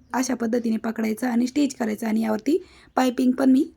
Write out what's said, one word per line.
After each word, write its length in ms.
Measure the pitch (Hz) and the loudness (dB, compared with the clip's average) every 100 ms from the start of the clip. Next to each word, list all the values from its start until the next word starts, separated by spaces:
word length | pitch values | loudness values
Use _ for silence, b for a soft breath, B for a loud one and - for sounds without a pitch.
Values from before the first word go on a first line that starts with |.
| - | -8
अशा 220 | 240 254 | -4 -2
पद्धतीने 420 | 254 233 240 226 220 | -2 -2 -2 0 -2
पकडायचा 520 | 226 220 220 214 254 | -4 -4 -4 -2 -2
आणि 180 | 233 254 | 0 0
स्टिच 280 | 294 277 | 0 -2
करायचा 340 | - 226 208 220 | -2 -6 -4 -2
आणि 140 | 220 | -2
यावरती 400 | 220 214 - 370 B B B - | 0 -2 0 -2 B B B 0
पायपिंग 360 | 254 247 254 | 0 2 0
पण 180 | 254 262 | 2 4
मी 200 | 262 - | 4 2